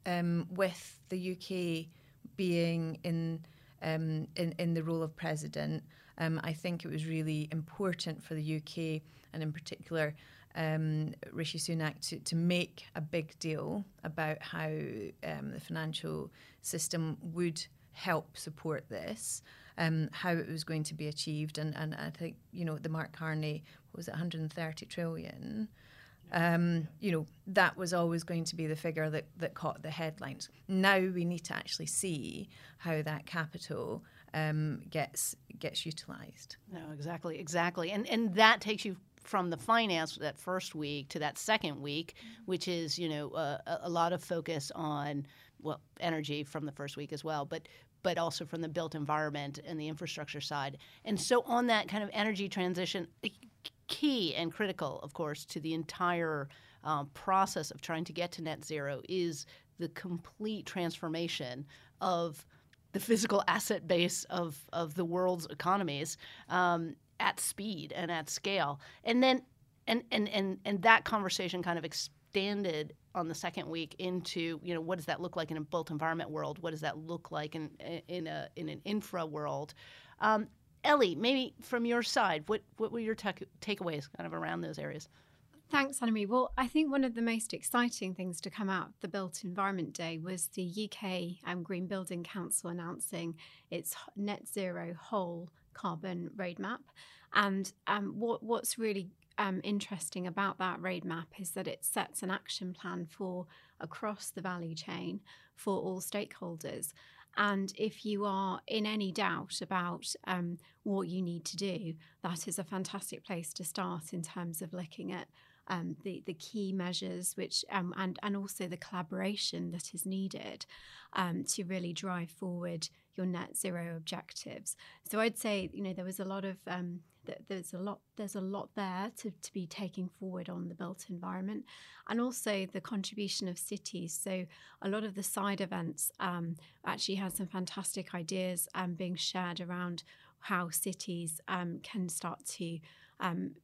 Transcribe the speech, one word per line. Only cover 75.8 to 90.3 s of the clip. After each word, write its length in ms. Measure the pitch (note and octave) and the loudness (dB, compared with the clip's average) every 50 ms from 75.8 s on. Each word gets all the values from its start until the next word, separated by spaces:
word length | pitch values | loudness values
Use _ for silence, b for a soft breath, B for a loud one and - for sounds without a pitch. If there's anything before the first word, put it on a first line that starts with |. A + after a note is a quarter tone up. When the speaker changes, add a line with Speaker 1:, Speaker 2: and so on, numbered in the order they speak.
| D#3 - | 0 0
Speaker 2:
environment 400 | D#3+ D3 D#3 D#3+ D#3+ E3 D3+ - | -2 0 2 2 2 0 -2 -2
world? 280 | D3+ D#3 D3 C#3+ D3+ F3 | -2 -4 -2 -4 -4 -4
What 120 | E3+ E3 | -4 -4
does 100 | D#3+ D#3 | -4 -2
that 160 | D#3 D3+ - D3+ | -2 -2 -4 -4
look 320 | D#3 E3 E3+ E3 - - | -6 -6 -6 -6 -6 -4
like 260 | E3 D3+ D3+ D3+ - | -4 -4 -4 -4 -4
in, 140 | E3 D#3 D3+ - - - - E3+ E3 - - | -6 -6 -6 -8 -10 -10 -8 -8 -8 -8 -6
in 180 | F3 F3+ D#3+ | -6 -6 -4
a, 220 | D#3+ D3+ D3+ C3 - - | -4 -4 -6 -6 -8 -8
in 140 | - E3 D#3 | -6 -6 -6
an 120 | D3+ - - | -6 -6 -4
infra 400 | G3+ G#3 G#3+ G3+ - - F3 D#3+ | -2 -2 -2 -2 -2 -4 -4 -4
world? 480 | D#3 D3 D3+ D3+ D3 C#3+ C#3 D3 D3+ - B B B B B B B B B | -2 -2 -4 -2 -2 -2 -2 -4 -6 -10 B B B B B B B B B
Um, 280 | - G#3+ A3 G#3 G#3 - - _ - _ _ - - | 4 6 6 6 4 0 -8 _ -20 _ _ 0 6
Ellie, 300 | C#4+ D4 D4 A#3+ F#3 D#3+ | 6 8 8 8 6 6
maybe 400 | C#3+ A3 A#3+ C#4 C4 B3+ - - - | 4 4 4 4 4 4 0 -4 -10
from 240 | - - B3+ A#3+ A#3 | -8 -2 0 2 4
your 160 | A#3 A#3+ A#3+ | 4 4 4
side, 420 | A3+ - - C4+ A3 F#3+ E3 D#3 D3+ - | 4 4 4 6 6 6 4 2 2 0
what, 160 | A3 G#3 - _ - - | 0 0 0 _ -4 -2
what 140 | A3 - | -2 0
were 80 | - A#3 | 0 0
your 140 | A3+ A3 A3 | 0 0 0
tech-, 300 | - - G3+ F3+ - F#3+ - - - | 0 0 -2 -2 -2 -8 -14 -12 -12
takeaways 480 | - G#3+ G#3 G3+ G3 F3 D#3 D3 C#3 - - - | -4 -4 -2 0 0 -2 -2 -2 -4 -6 -8 -6
kind 80 | E3+ | -6
of 80 | E3 D#3+ | -4 -2
around 280 | E3 E3 D#3+ E3+ E3+ | -2 -2 0 0 -2
those 180 | E3+ D#3+ D3+ D3+ | -2 -4 -4 -4
areas? 280 | D3 D3+ C#3 D3+ - - b b b b b b b b - - _ - | -6 -6 -6 -6 -10 -12 b b b b b b b b -20 -20 _ 2
Speaker 3:
Thanks, 320 | D#4 C#4+ C4+ C#4 C4+ - | 4 4 4 4 0 0
Anna-Marie. 240 | B3+ A3+ A3 G#3+ G#3 | 2 2 2 2 2
Well, 260 | G3 A#3 B3+ B3+ - - - | 4 4 4 4 4 2 2
I 100 | C4 A#3+ | 0 4
think 220 | - D#4 D#4 C#4+ | 6 4 6 6
one 140 | C4+ C#4 C4 | 6 4 4
of 100 | B3+ A3+ | 4 2
the 80 | A#3 | 2
most 320 | A#3 A3+ A3+ A3+ A3 - - | 2 2 2 2 0 -2 -4
exciting 640 | - - - - A#3+ A#3+ A#3+ A#3 - G3 F#3 F#3 | -4 -2 2 4 4 4 4 2 0 -2 -2 -2
things 260 | - F#3 F#3 F3 - | -2 -2 -4 -2 -4
to 80 | - G3 | -6 -6
come 200 | - G#3+ G#3 F#3+ | -4 -2 0 2
out 180 | F#3+ F3+ - - | 2 0 0 -2
of 120 | - - | -8 -8
the 80 | - F3+ | -8 -4
Built 360 | F3+ G3 F#3+ F3 - - - | -2 -2 -4 -2 -4 -6 -6
Environment 500 | F3+ F3 G3 G3 G3 G3 F#3 D#3+ - - | -4 -2 0 2 2 2 2 0 -2 -2
Day 240 | - E3+ E3 E3 D#3+ | -4 -4 -2 -2 -4
was 300 | D#3+ F3+ | -4 -4